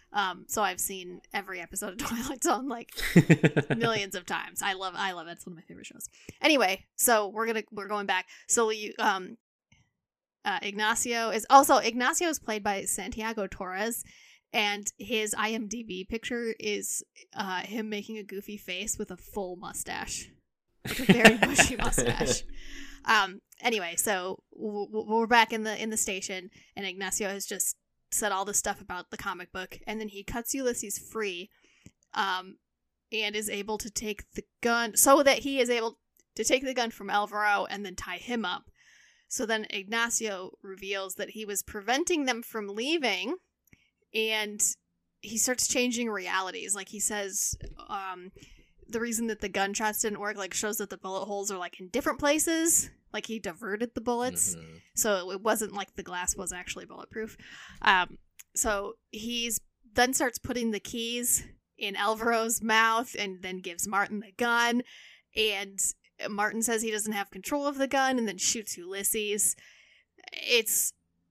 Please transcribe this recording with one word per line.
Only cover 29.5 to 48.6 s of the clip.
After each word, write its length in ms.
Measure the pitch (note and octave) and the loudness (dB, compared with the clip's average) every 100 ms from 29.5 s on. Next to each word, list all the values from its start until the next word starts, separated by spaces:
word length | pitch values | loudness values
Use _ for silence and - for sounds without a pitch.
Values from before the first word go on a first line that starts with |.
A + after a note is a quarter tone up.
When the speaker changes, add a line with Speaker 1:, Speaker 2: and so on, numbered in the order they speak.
Speaker 1:
book, 300 | F#3+ F#3 - - | -8 -10 -10 -8
and 160 | A3 | -6
then 60 | A3 | -6
he 140 | G3 | -10
cuts 320 | G3+ B3 A#3 C#4 | -8 -6 -4 -2
Ulysses 420 | B3+ B3 G#3+ - | 0 -2 -4 -8
free, 540 | - A3+ G#3 F3 F#3+ _ _ _ - _ _ - | -8 -4 -4 -4 -12 _ _ _ -20 _ _ -2
um, 440 | G3 F#3 F#3 - _ _ _ _ - | 0 -2 -4 -16 _ _ _ _ -8
and 220 | A3 G#3 G#3+ | -4 -2 -2
is 160 | G#3+ | -4
able 280 | G3+ G3+ G#3+ | -6 -4 -6
to 120 | G#3 | -4
take 400 | - G#3+ G3+ - - | -6 -6 -8 -10 -14
the 100 | - - | -14 -4
gun, 340 | A#3 A#3 A#3 G3 | 0 2 2 4
so 280 | - C#4+ C#4 | 8 10 10
that 160 | A#3+ | 6
he 180 | C#4 C#4 | 4 2
is 100 | A#3+ | 4
able 280 | A#3+ A3+ - _ _ _ - | 4 0 -4 _ _ _ -4
to 80 | G#3+ | 2
take 200 | C4 C4+ | 2 2
the 80 | B3+ | -2
gun 180 | A#3 | -2
from 180 | - G3+ | -2 -2
Alvaro 540 | G3+ G#3 G#3 G#3 G3+ F#3+ | 0 0 0 2 2 0
and 160 | G3+ G3+ | -6 -8
then 120 | F#3 | -10
tie 220 | - F3+ | -8 -8
him 260 | - A#3+ F#3 | -4 -4 -2
up. 260 | F#3 - _ _ - _ _ - | -4 -10 _ _ -20 _ _ -10
So 160 | - A3 | -6 -2
then 220 | A3 G#3+ | -2 -2
Ignacio 840 | G#3+ G3 A3+ A#3 - A3 F#3+ F#3 - | -6 -4 0 0 0 -2 -6 -8 -14
reveals 540 | G3 F#3+ F#3+ G3 F#3+ F#3 | -16 -12 -6 -4 -4 -6
that 140 | G3+ | -8
he 140 | G#3+ G#3 | -8 -6
was 200 | G3+ - | -4 -4
preventing 640 | G#3+ G3 C4 F4 F4 C4 | -6 0 0 2 0 0
them 160 | A#3+ | -2
from 260 | A#3+ A3+ G3+ | -4 -8 -8
leaving, 680 | G3+ B3+ E4 B3+ F#3+ G3 F#4 _ _ _ _ _ _ _ A3 | -4 -2 0 2 0 -2 -6 _ _ _ _ _ _ _ -2
and 460 | A3 G#3+ G#3 G#3 - - _ _ _ _ | 0 0 -2 0 -2 -2 _ _ _ _
he 160 | G3 A3 | -8 -2
starts 300 | - B3 - | 0 2 2
changing 420 | C#4 B3 A#3 A#3+ | 2 2 0 -2
realities. 640 | G3+ F3+ F#3+ F#3 F3 F#3+ G3+ | -4 -2 -2 -2 -6 -4 -6
Like, 120 | F#3+ | -6
he 100 | G#3+ | -4
says, 560 | - G#3 G3 G3+ - - - - - | -2 -2 -4 -2 -2 -4 -10 -14 -10
um, 420 | G3+ F#3+ F3+ F3+ - - - | -8 -8 -10 -12 -18 -20 -20